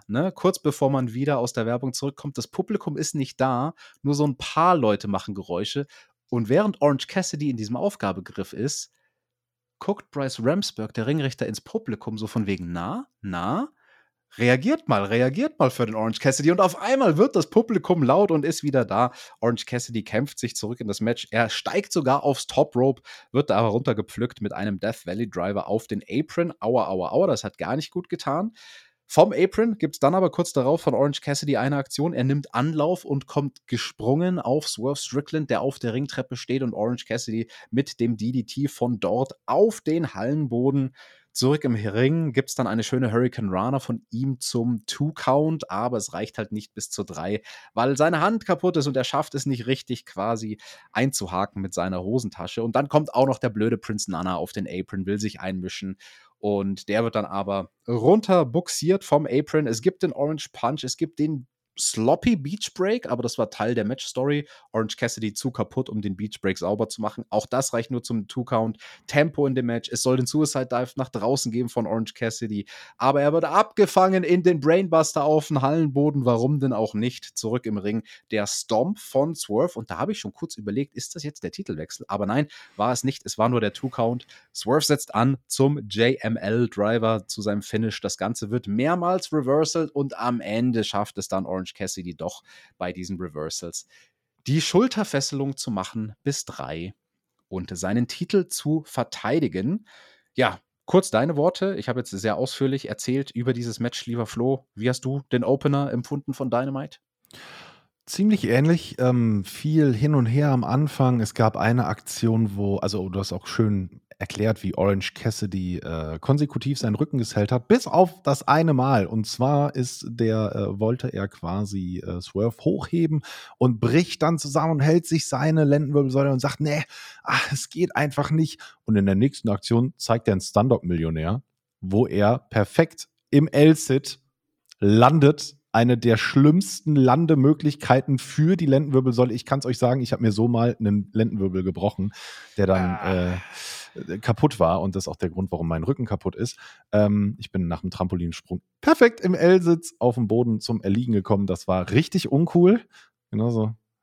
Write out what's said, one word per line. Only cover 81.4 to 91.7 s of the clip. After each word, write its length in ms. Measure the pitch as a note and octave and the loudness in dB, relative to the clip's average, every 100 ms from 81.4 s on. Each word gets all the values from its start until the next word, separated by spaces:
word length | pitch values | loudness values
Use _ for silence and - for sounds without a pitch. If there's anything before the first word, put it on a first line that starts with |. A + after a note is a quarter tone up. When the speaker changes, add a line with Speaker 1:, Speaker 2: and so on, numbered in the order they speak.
Speaker 1:
der 80 | F2 | -12
Titelwechsel? 540 | - G2 D#2 D#2+ - - | -10 -10 -10 -10 -14 -8
Aber 160 | G2+ G2 | -4 -2
nein, 220 | C3 D3 - - - | -2 -2 -8 -18 -4
war 160 | A2+ | -2
es 120 | B2+ | 0
nicht. 220 | C3 - G2 | -4 -4 -8
Es 120 | - | 0
war 120 | A#2 | 2
nur 120 | B2 | 2
der 120 | G#2 | -2
Two-Count. 540 | - C3 - A#2 B2 - - _ | -4 -6 -2 -2 -2 -8 -20 _
Swerve 320 | - G#2+ D3+ D3+ | -8 0 0 2
setzt 280 | D3 - G#2+ | 0 0 2
an 220 | B2+ C3 - | 2 0 -4
zum 320 | - C3+ D3 G#2 | 2 2 2 -4
J 300 | G2 A#2+ C3+ | 2 2 2
M 160 | A2 A2+ | -2 -2
L 300 | - A#2 A#2 | 0 0 0
Driver, 600 | G2+ G#2 A#2 A2+ A2 - | 0 0 2 2 0 -4
zu 140 | - | -6
seinem 200 | G#2 G2+ | -4 -4
Finish. 400 | - A2 A2 - | -2 -2 -2 -4
Das 160 | G2 - | -6 -4
Ganze 320 | G2 A#2 G#2 | -4 -4 -4
wird 180 | B2 G2+ | -4 -2
mehrmals 640 | G#2+ D3 F3 F3 F#3 - | -2 0 0 0 -2 -2
reversalt 600 | D#3 B2+ D3 D3+ E3+ D3+ | -2 0 2 2 -2 -4
und 260 | C#3+ C3+ - | -4 -4 -4
am 240 | A#2+ A#2+ | -4 -4
Ende 420 | G2+ A2 B2+ A2+ | -2 0 2 0
schafft 340 | G#2 G2+ G#2+ G2+ | 0 -2 -4 -8
es 100 | - | -4
dann 180 | F#2+ F2+ | -4 -4
Orange 280 | F#2 F2+ | -6 -8